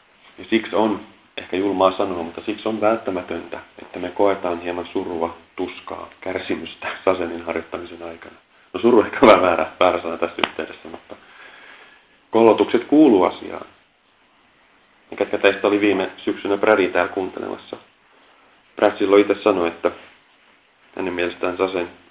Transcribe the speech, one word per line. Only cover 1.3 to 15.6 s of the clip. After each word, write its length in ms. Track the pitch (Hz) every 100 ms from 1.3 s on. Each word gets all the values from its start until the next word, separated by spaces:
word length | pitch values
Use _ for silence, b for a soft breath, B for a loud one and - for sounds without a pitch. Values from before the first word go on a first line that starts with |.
| -
ehkä 200 | - 92
julmaa 340 | 101 92 92
sanoa, 320 | 92 101 87
mutta 180 | 82 82
siksi 280 | 110 104 110
on 120 | 110
välttämätöntä, 800 | 107 113 - 92 90 85 85 - - -
että 180 | 90 92
me 100 | 90
koetaan 520 | - 101 92 90 85
hieman 240 | 87 87 85
surua, 520 | 98 90 85 82 - _ -
tuskaa, 540 | 90 - - 87 85 -
kärsimystä 680 | 92 92 - 82 82 - - - -
sasenin 400 | 90 85 85 85
harjoittamisen 580 | 82 82 87 87 85
aikana. 320 | 85 82 - - _ b b
No 60 | 90
suru 220 | 113 117
ehkä 180 | 98 -
vähän 200 | 117 92
väärä, 300 | 90 85 90 -
väärä 220 | 92 87
sana 160 | 82 82
tässä 180 | 85 - -
yhteydessä, 420 | - 78 - 82
mutta 260 | - - - B B B B B B B B B _ _
kollotukset 520 | 113 113 104 101 -
kuuluu 400 | - 147 151 101
asiaan. 440 | 87 - 92 87 - _ _ _ _ _ _ _ _ _ _ _ _ _ -
Ja 60 | -
ketkä 200 | 101 101
teistä 300 | 101 98